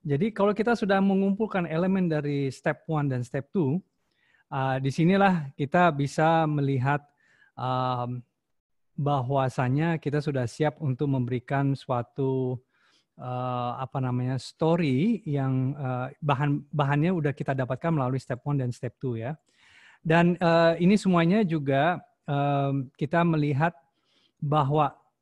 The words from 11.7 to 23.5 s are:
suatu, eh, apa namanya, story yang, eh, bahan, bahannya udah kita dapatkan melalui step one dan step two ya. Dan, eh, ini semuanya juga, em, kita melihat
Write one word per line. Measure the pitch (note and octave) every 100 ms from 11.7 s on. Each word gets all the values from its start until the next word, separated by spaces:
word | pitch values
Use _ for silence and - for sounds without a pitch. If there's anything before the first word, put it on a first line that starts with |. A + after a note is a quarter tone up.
| C3+
suatu, | - B2 A#2 - C3+ C3 C3 B2+ _ _ _ _ _ -
eh, | B2+ B2+ B2+ B2 B2 A#2+
apa | C3 C#3
namanya, | B2+ B2 B2+ C3
story | - - D#3+ E3+ D#3+ B2+ G3+ A3+ -
yang, | C#3+ C3+ C3 C3 D3
eh, | C3+ B2 B2+ -
bahan, | C#3+ C3+ D3 D3 -
bahannya | D3+ C#3 D3 D#3+
udah | F#3 D3 C3
kita | -
dapatkan | C3 B2 B2+ E3+
melalui | D#3+ B2+ C3
step | - B2
one | - C#3+
dan | B2
step | A#2+ B2 _
two | C3+ A2+
ya. | A2+ D#3 _ _ _ - - _
Dan, | E3 D#3+ F3 F3
eh, | E3+ E3 E3 E3
ini | F3 G#3
semuanya | G3 F3 E3 G#3
juga, | G3+ D#3+ C#3 C3+ D3 A#2+ - _
em, | - C#3+ C#3+ C#3 C#3 C#3 C3 _
kita | C#3+ E3+
melihat | E3+ D#3+ D3